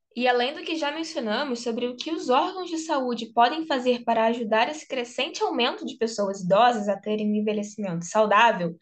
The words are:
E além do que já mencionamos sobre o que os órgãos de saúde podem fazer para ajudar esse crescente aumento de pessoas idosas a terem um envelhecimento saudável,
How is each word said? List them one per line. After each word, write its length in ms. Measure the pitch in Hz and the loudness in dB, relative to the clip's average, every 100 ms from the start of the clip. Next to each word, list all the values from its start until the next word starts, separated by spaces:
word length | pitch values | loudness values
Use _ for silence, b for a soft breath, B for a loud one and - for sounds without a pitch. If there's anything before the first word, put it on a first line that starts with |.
| _ 233 | _ -2
E 120 | 247 | 2
além 240 | 247 247 | 2 0
do 120 | 320 | -4
que 120 | 359 320 | -6 -4
já 160 | 285 | -4
mencionamos 680 | 311 330 302 220 226 294 240 | -4 -6 -6 -2 -2 -2 -4
sobre 260 | 240 233 247 | -4 -4 -4
o 100 | 247 | -6
que 140 | 302 | -6
os 180 | 320 - | -4 2
órgãos 440 | 262 359 381 339 | 2 2 -4 -6
de 80 | 320 | -6
saúde 520 | 320 285 247 233 233 | -2 -2 -2 -4 -2
podem 340 | 233 247 320 320 | 4 4 2 -2
fazer 360 | 269 247 240 | 0 2 0
para 220 | 233 226 226 | 0 2 2
ajudar 420 | 240 214 220 254 | 0 0 2 2
esse 200 | 302 - | -2 -8
crescente 560 | 262 240 - 311 - | -8 -6 -6 -6 -4
aumento 420 | 415 262 247 427 254 | -2 0 0 -2 -8
de 100 | - | -4
pessoas 460 | 226 208 196 196 | -4 -2 -4 -4
idosas 480 | 180 196 247 226 202 | 2 6 6 4 -2
a 80 | 196 | -4
terem 320 | 214 214 208 | -4 -2 0
um 60 | 214 | 0
envelhecimento 680 | 214 208 208 - 190 170 | 0 -2 -4 -6 -6 -6
saudável, 720 | 170 214 214 202 233 202 170 - | -2 2 4 6 6 4 -2 -6